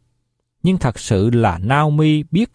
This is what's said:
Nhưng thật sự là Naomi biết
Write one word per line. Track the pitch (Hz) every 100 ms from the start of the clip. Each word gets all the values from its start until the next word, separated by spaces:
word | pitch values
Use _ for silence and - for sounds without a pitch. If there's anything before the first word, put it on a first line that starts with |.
| _ _ _ _ _ _
Nhưng | 175 185
thật | 123 -
sự | - 98 110
là | 120 107 85
Naomi | 98 143 151 147 156 151 147
biết | 175 240